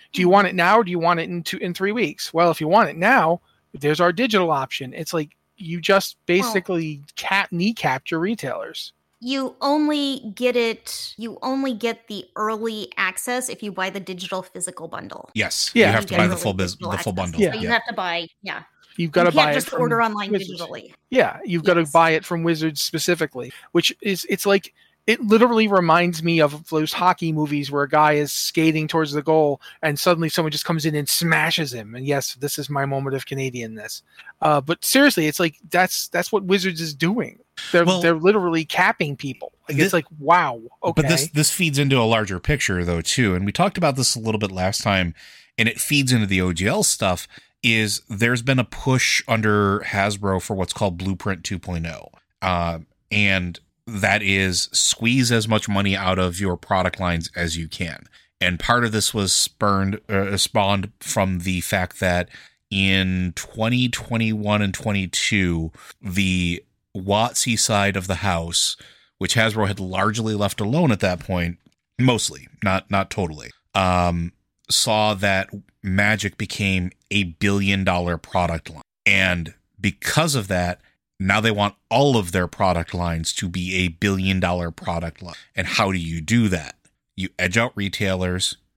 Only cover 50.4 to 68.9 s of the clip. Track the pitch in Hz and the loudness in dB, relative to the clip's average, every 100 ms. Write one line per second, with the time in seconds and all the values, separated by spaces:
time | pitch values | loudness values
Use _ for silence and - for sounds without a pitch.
50.4 | - 98 90 - 101 85 95 92 104 90 | -2 -4 -4 -2 -2 -2 -4 -4 -4 -6
51.4 | - 90 - 85 82 - 50 _ _ _ | -6 -8 -6 -6 -6 -10 -16 _ _ _
52.4 | 92 90 85 82 78 _ _ 104 101 95 | -2 0 -2 -4 -12 _ _ 0 2 2
53.4 | 90 82 _ _ - 107 98 104 101 98 | -2 -8 _ _ -10 -2 2 2 2 2
54.4 | 95 87 - - - - 113 131 120 117 | 2 0 -2 0 0 0 0 2 2 2
55.4 | 107 107 - 101 101 95 95 92 92 87 | 2 0 0 0 0 0 0 0 0 0
56.4 | 98 87 - 95 92 - 90 85 82 - | -2 -4 -2 0 0 -2 -2 -2 -4 -6
57.4 | 85 82 80 - 85 - - _ _ _ | -4 -4 -8 -8 -10 -10 -18 _ _ _
58.4 | 90 87 - 120 117 107 - 110 95 - | -2 -2 0 2 2 0 0 0 0 0
59.4 | - - 104 98 95 104 - 98 98 98 | -2 0 0 2 0 -4 -4 -2 0 -2
60.4 | - 110 98 101 95 - - 107 95 92 | 0 0 2 0 -4 -10 -4 0 0 0
61.4 | 92 90 - 98 90 - 92 87 87 - | -2 -4 -2 -2 -2 -2 0 0 -2 -10
62.4 | - _ _ 98 98 95 92 92 90 - | -20 _ _ 0 2 2 2 0 -2 -6
63.4 | - 110 110 127 127 - - 113 110 107 | -12 -4 -2 0 0 -4 -4 -2 0 -2
64.4 | 104 104 101 - 110 101 92 - - 107 | 0 0 0 -2 -2 -2 -2 -4 0 2
65.4 | 90 82 80 - - - 98 90 95 92 | 2 0 -4 -8 -20 -14 -6 0 0 2
66.4 | 87 87 - _ _ 101 95 101 113 - | 0 -2 -8 _ _ -8 0 2 2 0
67.4 | - 110 - 104 101 98 92 90 101 85 | -2 0 2 2 2 0 -4 -2 0 -2
68.4 | 85 - - - - | -2 -2 -2 -4 -14